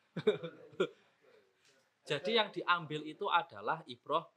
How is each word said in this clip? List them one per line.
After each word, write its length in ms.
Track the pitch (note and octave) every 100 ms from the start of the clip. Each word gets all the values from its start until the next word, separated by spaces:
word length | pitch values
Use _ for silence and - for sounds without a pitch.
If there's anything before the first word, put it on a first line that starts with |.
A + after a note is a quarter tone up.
| _
<laughs> 2000 | - G#3+ F#3 E3 - - - G3 - _ _ _ _ _ _ _ _ _ _ -
Jadi 220 | D3 G3+ A3+
yang 160 | G3+
diambil 520 | F3 - F3 D#3 D3+
itu 240 | D3+ D#3 G3+
adalah 560 | E3+ D#3 G#2 G#2+ D#3 -
ibroh 360 | B2 A#2+ D3+ D#3+